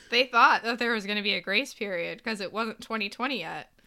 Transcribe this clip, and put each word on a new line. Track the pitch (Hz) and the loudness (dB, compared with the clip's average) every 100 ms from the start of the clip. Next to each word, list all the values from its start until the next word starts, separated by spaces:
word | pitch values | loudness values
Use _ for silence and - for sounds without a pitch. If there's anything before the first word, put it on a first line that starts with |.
| - | -2
They | 233 262 | 2 4
thought | 233 277 220 | 6 6 6
that | 226 233 | 2 -2
there | 233 | 0
was | 226 196 | 0 0
gonna | 208 | -2
be | 202 | 0
a | 190 | -2
grace | 180 202 277 | 0 0 0
period | - 202 180 170 165 | -6 -6 -4 -4 -6
'cause | 233 214 | -6 -6
it | 185 | -6
wasn't | 202 226 - | -4 -4 -6
twenty | - 220 202 | -8 -6 -6
twenty | - 254 240 | -4 -4 -4
yet. | 165 156 - _ | -6 -10 -12 _